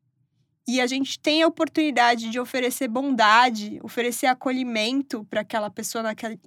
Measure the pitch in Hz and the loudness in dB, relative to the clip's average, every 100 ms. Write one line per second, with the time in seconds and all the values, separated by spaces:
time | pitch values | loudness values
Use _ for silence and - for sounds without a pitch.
0 | _ _ _ _ _ _ - 254 247 262 | _ _ _ _ _ _ -4 0 0 -2
1 | 269 - 311 311 330 330 320 - 302 240 | -4 -2 0 4 2 2 -2 0 0 4
2 | 240 240 226 247 247 262 247 - 254 240 | 4 4 -2 -6 -4 -2 -2 -2 -4 -2
3 | 277 233 214 220 254 220 208 - 220 - | -2 4 6 8 6 2 -8 -10 -10 -4
4 | 240 240 262 254 262 254 247 220 214 277 | -4 0 0 0 -2 -4 -4 -2 0 -2
5 | 269 226 208 214 208 226 208 214 220 233 | -4 -10 -6 -6 -4 -4 -4 -6 -8 -4
6 | 226 214 226 220 | -6 -6 -8 -10